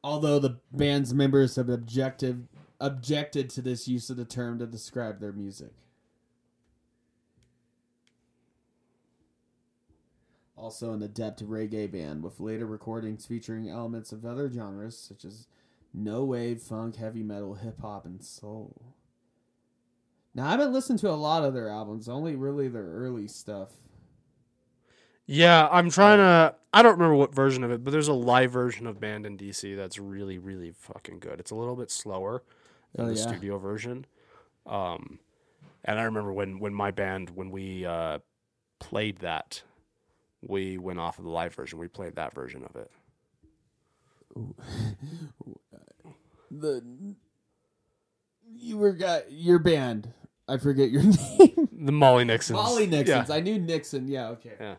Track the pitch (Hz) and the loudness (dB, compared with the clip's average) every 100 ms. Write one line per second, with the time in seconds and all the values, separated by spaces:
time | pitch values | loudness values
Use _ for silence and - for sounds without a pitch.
0 | 143 151 151 147 135 120 _ 131 143 143 | -4 -2 2 2 2 -4 _ -2 0 2
1 | 127 135 135 139 127 131 123 120 113 123 | 0 2 4 6 4 2 -2 -4 -4 -4
2 | 131 - 127 123 120 - _ _ 139 131 | -4 -4 -6 -6 -12 -20 _ _ -6 -6
3 | 120 147 147 143 127 - 127 120 - 123 | -4 -4 -2 -6 -6 -6 -6 -6 -4 -6
4 | - 123 120 127 120 117 117 113 - 123 | -6 -10 -8 -8 -8 -8 -10 -12 -12 -8
5 | 113 98 104 101 98 98 64 _ _ _ | -8 -10 -12 -10 -12 -14 -20 _ _ _
6 | _ _ _ _ _ _ _ _ _ _ | _ _ _ _ _ _ _ _ _ _
7 | _ _ _ _ _ _ _ _ _ _ | _ _ _ _ _ _ _ _ _ _
8 | _ _ _ _ _ _ _ _ _ _ | _ _ _ _ _ _ _ _ _ _
9 | _ _ _ _ _ _ _ _ _ _ | _ _ _ _ _ _ _ _ _ _
10 | _ _ _ _ _ - 113 - 117 110 | _ _ _ _ _ -18 -16 -12 -8 -8
11 | 104 107 110 - 104 110 107 107 101 92 | -8 -8 -8 -10 -10 -8 -6 -6 -8 -8
12 | 76 76 85 - 107 110 113 107 - 113 | -10 -10 -12 -12 -10 -8 -10 -10 -10 -10
13 | 110 107 - 117 113 113 110 107 117 117 | -10 -12 -10 -12 -10 -12 -10 -10 -10 -10
14 | 107 110 117 123 143 120 104 98 110 117 | -14 -14 -12 -8 -8 -8 -12 -12 -14 -16
15 | - 101 92 110 - _ _ _ _ 90 | -20 -20 -20 -20 -20 _ _ _ _ -10
16 | 104 113 135 123 117 117 - 110 113 110 | -6 -4 -4 -4 -6 -8 -10 -10 -10 -10
17 | 110 117 107 101 101 101 113 101 107 101 | -12 -10 -10 -10 -12 -12 -14 -14 -14 -14
18 | 87 90 - - 104 110 104 - 123 _ | -16 -18 -20 -20 -16 -16 -18 -20 -20 _
19 | _ _ _ _ _ _ _ _ _ _ | _ _ _ _ _ _ _ _ _ _
20 | _ _ _ - 139 226 285 262 262 233 | _ _ _ -8 -2 0 0 0 -2 -2
21 | 208 151 151 160 143 131 110 107 104 110 | 0 -2 0 0 0 -2 -6 -8 -10 -12
22 | 110 131 160 139 135 143 135 117 92 90 | -10 -8 -6 -4 -4 -4 -4 -6 -10 -10
23 | 127 120 107 - - 101 95 - - - | -8 -8 -10 -14 -14 -12 -12 -18 -20 -20
24 | _ _ _ _ _ _ _ _ _ _ | _ _ _ _ _ _ _ _ _ _
25 | _ _ - 139 170 165 151 175 175 156 | _ _ -4 6 10 10 8 6 6 8
26 | 202 208 190 170 160 - _ 208 240 175 | 10 12 10 8 6 2 _ 10 10 8
27 | 170 147 139 139 135 127 120 120 127 151 | 6 6 4 4 2 2 -2 -4 -2 0
28 | 151 135 120 127 127 123 123 113 117 101 | 0 0 4 4 4 2 -2 -4 -12 -10
29 | 107 107 104 98 98 95 101 98 92 101 | -10 -8 -10 -12 -12 -12 -10 -10 -10 -12
30 | 98 98 98 92 95 95 85 82 - - | -12 -10 -10 -10 -12 -12 -14 -18 -20 -20
31 | - 87 - 71 87 110 120 123 117 - | -18 -16 -14 -14 -12 -8 -8 -8 -10 -10
32 | 107 95 98 123 _ _ _ _ _ - | -8 -6 -6 -8 _ _ _ _ _ -8
33 | 117 110 117 92 98 101 98 104 113 127 | -6 -4 -4 -6 -8 -8 -8 -8 -10 -12
34 | 135 _ _ - _ _ - 101 90 85 | -16 _ _ -20 _ _ -10 -6 -6 -8
35 | - - _ _ _ _ - _ - 107 | -14 -20 _ _ _ _ -20 _ -6 -4
36 | 113 110 104 98 98 95 104 101 101 98 | -4 -4 -6 -6 -6 -6 -8 -4 -4 -4
37 | 95 95 87 87 95 95 95 92 87 85 | -6 -6 -10 -12 -12 -10 -10 -10 -8 -6
38 | 82 76 _ _ _ _ _ _ - - | -6 -8 _ _ _ _ _ _ -8 -4
39 | 107 95 87 80 - - _ _ _ _ | -4 -6 -8 -8 -8 -16 _ _ _ _
40 | _ _ _ _ - 98 95 92 90 87 | _ _ _ _ -8 -6 -6 -8 -10 -8
41 | 85 - 87 82 85 - - 82 87 - | -8 -10 -8 -6 -6 -8 -14 -14 -16 -14
42 | 90 82 76 71 64 67 64 64 - _ | -14 -10 -10 -10 -14 -16 -18 -18 -20 _
43 | _ _ _ _ _ _ _ _ _ _ | _ _ _ _ _ _ _ _ _ _
44 | _ _ _ 117 110 - - - 110 101 | _ _ _ -14 -14 -14 -12 -6 -6 -6
45 | 139 165 156 - - - _ - _ _ | -14 -14 -16 -16 -20 -20 _ -20 _ _
46 | - - _ _ _ 147 151 131 120 127 | -20 -20 _ _ _ -8 -6 -6 -8 -16
47 | 202 202 _ _ _ _ _ _ _ _ | -16 -16 _ _ _ _ _ _ _ _
48 | _ _ _ _ 233 226 240 214 208 175 | _ _ _ _ _ -14 -10 2 2 2
49 | 185 165 95 147 170 175 165 156 127 107 | -2 -2 -4 -4 6 6 6 4 0 -4
50 | 117 - - _ - 131 139 135 135 139 | -8 -20 -20 _ -6 -2 2 4 4 6
51 | 196 185 - - 381 - 294 - 143 147 | 6 6 4 10 10 10 -2 0 0 6
52 | 139 123 120 110 - 113 240 240 202 151 | 8 8 6 2 2 0 2 2 2 2
53 | 139 131 120 151 180 220 170 160 - 139 | 4 2 2 -2 0 -2 -2 -4 -4 -8
54 | 131 135 113 117 117 104 107 | -6 -6 -8 -12 -18 -14 -14